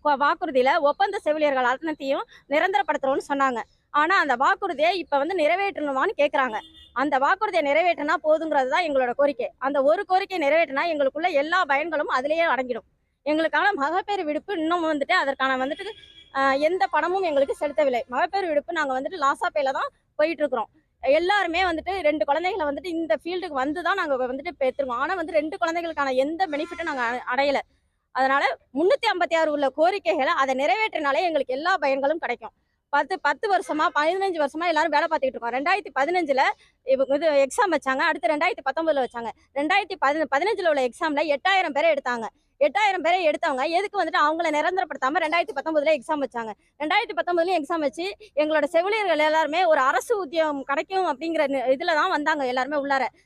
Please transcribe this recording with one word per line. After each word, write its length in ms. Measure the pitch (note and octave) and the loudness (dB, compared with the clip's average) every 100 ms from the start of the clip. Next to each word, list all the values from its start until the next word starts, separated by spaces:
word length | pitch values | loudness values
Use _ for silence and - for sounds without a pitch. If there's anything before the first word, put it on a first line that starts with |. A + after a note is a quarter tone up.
கொ-, 120 | D4 C4+ | 0 2
வாக்குறுதியில 600 | C#4+ E4+ E4+ C4 B3+ E4 | 2 0 0 2 4 4
ஒப்பந்த 400 | C#4+ C#4+ G4+ G4+ | 2 2 -2 0
செவிலியர்கள் 460 | D#4+ D#4 D4 C4 | -2 0 0 2
அத்தனைத்தையும் 600 | B3 C4 D#4+ D4+ C4+ D4+ A#4 - _ | 0 0 -4 -6 -4 -4 -4 -16 _
நிரந்தரப்படுத்துறோம்னு 720 | C#4+ F#4 G4+ F4 C#4+ C4 D4 - | 0 2 0 0 -2 0 -2 -2
சொன்னாங்க. 340 | C#4+ C4+ A#3 - _ _ | 0 0 0 -8 _ _
ஆனா, 280 | D4 D#4 F#4+ | 0 2 2
அந்த 180 | D4+ A#3+ | 2 2
வாக்குறுதியை 560 | D4 G4 F#4+ C#4 D#4+ | 2 2 -2 0 0
இப்ப 260 | F#4+ D4 C#4+ | 0 -2 0
வந்து 180 | E4 F#4+ | 0 0
நிறைவேற்றணுமான்னு 720 | D4+ F4+ G4+ D#4 D4 C4+ F4 A4+ | 2 2 -2 -2 -4 0 -2 0
கேக்குறாங்க. 440 | D4 D4 B3+ G#3+ - - - | 0 2 0 -4 -10 -20 -10
அந்த 260 | A#3+ D4 C4+ | -4 0 2
வாக்குறுதியை 460 | C#4 F#4+ G#4+ E4+ | 2 2 0 0
நிறைவேற்றினா 500 | C#4+ D4+ F4 E4+ D4 E4+ | 2 2 2 0 -2 0
போதுங்கிறது 440 | D#4 D#4 D#4+ D4 C4 | 2 2 2 0 2
தான் 140 | D#4+ | 0
எங்களோட 300 | E4 C4+ B3 | 0 0 0
கோரிக்கை. 360 | B3 C#4+ C#4 A3+ - | 2 0 0 -6 -4
அந்த 240 | C4+ C#4 | -2 2
ஒரு 220 | C4+ F4 | 2 2
கோரிக்கையை 440 | F4 F#4 G4 F#4 C#4 | 2 0 0 -2 2
நிறைவேற்றினா 360 | D#4+ D#4 C4+ E4+ | 2 2 0 -2
எங்களுக்குள்ள 400 | D4+ C4+ D4 F4+ | 0 0 0 0
எல்லா 320 | C#4+ D4+ F4+ | 0 2 0
பயன்களும் 440 | D#4 C#4 D#4+ D4+ D#4+ | 2 0 0 -2 -2
அதிலேயே 320 | C4+ C#4+ D#4+ | -2 0 0
அடங்கிடும். 440 | E4 B3+ B3+ A3+ - _ _ _ | 2 0 -2 -8 -10 _ _ _
எங்களுக்கான 480 | C#4+ D#4 D#4+ D4 G4 | -2 0 0 2 0
மகப்பேறு 500 | F4+ C#4 F4+ - G4+ | 0 -2 -2 -2 -4
விடுப்பு 280 | D#4 D4+ - | -2 -4 -4
இன்னும் 320 | F#4+ D#4 F4 | -4 -2 0
வந்துட்டு 280 | D#4+ D4+ C#4 | 0 -2 0
அதற்கான 540 | F4+ C#4 C4+ C4+ B3+ C4 | 0 0 -2 -2 0 -2
வந்துட்டு, 260 | E4 G4 - - - - | -6 -10 -14 -20 -20 -10
ஆ, 180 | C4+ C4+ | 0 0
எந்த 340 | C4+ D#4 F#4 F#4+ | 2 0 0 0
பணமும் 360 | D#4 E4 F#4+ | 0 0 0
எங்களுக்கு 340 | F4+ C#4 C#4+ - | 0 2 0 -2
செலுத்தவில்லை. 400 | D4+ C#4+ C#4+ A#3+ - | -2 0 0 0 -2
மகப்பேறு 420 | B3+ F4 G4 F4+ | -2 0 -2 0
விடுப்பு 240 | D4 - | -2 -2
நாங்க 280 | E4+ C#4+ C4 | -2 -2 -2
வந்துட்டு 220 | C#4 D4 | -2 0
லாசாப்பேல 480 | C#4 D4+ F4+ D4+ C4+ | 0 2 -2 0 0
தான் 180 | C#4+ C5 - _ | -2 -4 -8 _
போயிட்டு 280 | - D#4 E4 | 0 0 2
இருக்கிறோம். 260 | D4 B3 G#3 _ _ _ | -2 -2 -4 _ _ _
எல்லாருமே 640 | C4 D4+ F4 G#4 F4 E4 | 2 2 4 0 0 0
வந்துட்டு 360 | F#4 D#4+ E4+ F#4+ | 0 -2 -4 0
ரெண்டு 240 | D4+ D4+ | 0 0
குழந்தைகளை 420 | D4 D4 F4+ G#4 D4 | 0 0 0 -2 -2
வந்துட்டு 200 | C#4+ F4 | -4 -6
இந்த 300 | E4 D#4+ D#4 | -6 -2 -2
ஃபீல்டுக்கு 300 | E4 F#4 F4 | -2 -6 -6
வந்து 300 | C#4 C4+ D4+ | -4 -4 -2
தான் 140 | E4+ G4 | -2 -2
நாங்க 300 | E4 B3+ B3+ | -2 -2 -2
வந்துட்டு 220 | C4 E4 D4 | -6 -10 -2
பெற்றிருக்கோம். 440 | C4 - C4 A#3 | -2 -2 -4 -2
ஆனா 120 | D4 | -2
வந்து 180 | F#4 D#4+ | -4 -2
ரெண்டு 260 | D#4+ D#4 - | -2 -2 -4
குழந்தைகளுக்கான 520 | E4 E4+ E4+ D#4 C#4 | -2 -2 -4 -4 0
எந்த 360 | B3+ C#4 D#4+ F#4+ | 0 0 -2 -2
பெனிஃபிட்டும் 360 | C#4+ E4 D#4+ | -2 -6 -6
நாங்க 200 | E4 C#4 A#3 | -6 -4 -4
அ-, 160 | B3 - | -4 -4
அடையல. 220 | B3+ C#4+ B3+ - _ _ _ _ | 0 2 0 -4 _ _ _ _
அதனால 460 | B3 C4 C#4 G4 C5+ _ | 0 2 2 2 -2 _
முன்னூத்தி 320 | C4 F4+ C5+ G#4+ | 0 2 2 0
ஐம்பத்தி 300 | F#4 F4 E4 | 0 0 2
ஆறு 140 | D#4 | 0
உள்ள 200 | D4 C#4 | 2 0
கோரிக்கைகளை 640 | - E4 G4+ E4+ D#4+ C#4 | 2 2 2 -2 0 0
அதை 220 | E4 C4+ | 0 0
நிறைவேற்றினாலே 640 | C4 D4 G#4 A4 F4 C#4+ C#4 | 0 0 0 0 -2 0 0
எங்களுக்கு 320 | F4+ G3+ F#3 | 0 -2 -4
எல்லா 220 | C4 E4+ F#4 | -4 0 0
பயன்களும் 420 | C#4 C4+ C#4 D#4+ | 0 0 0 -2
கிடைக்கும். 320 | A#3 A#3+ A3 - _ _ _ | -4 -6 -10 -20 _ _ _
பத்து, 320 | C#4+ D4 F4+ | -2 0 -2
பத்து 360 | C#4+ C#4+ A4 F4+ | -2 -2 0 0
வருஷமா, 300 | D4 D4+ E4 | 0 0 0
பதினஞ்சு 440 | D4 D#4 F#4+ G4 E4 | 2 0 0 -2 0
வருஷமா 280 | C#4+ D#4 F4 | -2 -2 0
எல்லாரும் 240 | D#4 E4 | 0 2
வேலை 160 | D4 E4 | 2 0
பார்த்துக்கிட்டு 260 | D#4 C4 B3 | 0 -2 -4
இருக்கோம். 160 | A#3 | -6
ரெண்டாயிரத்தி 400 | B3 D4+ G4 F#4 | -2 0 -2 -2
பதினஞ்சுல 480 | C4 C#4+ F4+ D4 C4+ E4+ - _ _ | -2 0 0 0 2 2 0 _ _
இவங்க 300 | - C4 C4+ | -2 0 2
இது 140 | C#4+ E4 | 2 2
எக்ஸாம் 440 | C#4+ C4+ - G#4 | 2 2 2 0
வச்சாங்க, 240 | D4+ C4+ C4 | 0 0 0
அடுத்து 300 | E4 D4+ F4 | 0 0 0
ரெண்டாயிரத்தி 360 | D4+ F4 - | 0 0 -2
பத்தொன்பதுல 400 | C4+ D4 D#4+ C#4+ | -4 -2 0 0
வச்சாங்க. 260 | B3 A#3+ A3+ - _ | -2 -4 -10 -12 _
ரெண்டாயிரத்தி 420 | C#4 G3+ G4 G#4 F#4 C4+ | -4 0 0 0 -2 0
பதின-, 200 | D4+ D#4 C#4 | 0 0 0
பதினஞ்சுல 320 | F#4 G4 F4 | 0 0 0
உள்ள 200 | C#4+ B3+ | 0 -2
எக்ஸாம்ல 460 | - D#4+ C#4 D#4+ | -2 -2 0 0
எட்டாயிரம் 380 | C#4 F#4 F#4+ E4+ | 0 2 2 2
பேரை 220 | C4+ E4 | 2 2
எடுத்தாங்க. 320 | C#4 C4 A#3+ G#3+ - _ _ | 2 -2 -4 -6 -12 _ _
எட்டாயிரம் 420 | D4 G4 G#4+ F#4 | 0 2 0 2
பேரை 260 | D#4 F#4 D#4+ | 2 2 2
எடுத்தவங்க 360 | D4+ E4 C4 | 0 0 0
எதுக்கு 380 | D4+ E4 G4+ G4+ | 0 0 0 -2
வந்துட்டு 180 | D#4+ F4 D4 | 0 2 2
அவங்கள 240 | E4 E4+ | 2 0
நிரந்தரப்படுத்தாம 680 | D4+ D#4+ F#4 E4 - C4 E4+ | 0 0 -2 -4 -4 0 0
ரெண்டாயிரத்தி 340 | D#4 E4+ F4 | 2 0 0
பத்தொன்பதுல 400 | C4+ D#4 D#4 D4 D4+ | -4 -2 0 2 0
எக்ஸாம் 260 | C4+ D4+ | 0 -4
வச்சாங்க? 300 | C4+ A#3 A3 G3+ _ _ | -4 -6 -8 -12 _ _
ரெண்டாயிரத்தி 360 | D4+ G4+ E4+ E4+ | -2 0 0 -4
பத்தொன்பதுலயும் 420 | E4+ F4 E4+ F4 | 0 0 2 0
எக்ஸாம் 220 | C#4 E4+ | -2 -2
வச்சு 360 | D4 D4+ F#4+ G4 G#4+ - | -2 -4 -8 -10 -8 -2
எங்களோட 280 | D4+ D#4 | 0 0
செவிலியர்கள் 540 | C#4+ E4 F#4+ A4 G4 D4+ | 2 0 2 0 0 2
எல்லாருமே 460 | D#4 D#4 D4+ D#4+ | 2 2 0 0
ஒரு 160 | F4+ D4+ | 2 4
அரசு 380 | C4 F4 - G#4+ | 4 0 -2 -4
ஊதியம் 440 | D#4 D#4+ D#4 C#4+ | -2 0 0 -2
கிடைக்கும் 440 | C4 C#4 E4 F#4+ F4+ | -4 -4 -2 -2 -2
அப்படிங்கிற 400 | C4+ E4 D#4+ C#4+ | -2 -4 -2 0
நி-, 180 | C4+ B3 | 0 0
இதுல 220 | C4+ F4 | 0 2
தான் 140 | D4+ F4+ | 0 2
வந்தாங்க 380 | D#4 D4+ D#4 B3+ | 0 0 0 0
எல்லாருமே 300 | B3+ C4+ D4 | -2 -2 -2
உள்ளார. 300 | C#4 C4+ A#3+ - | 0 -2 -2 -6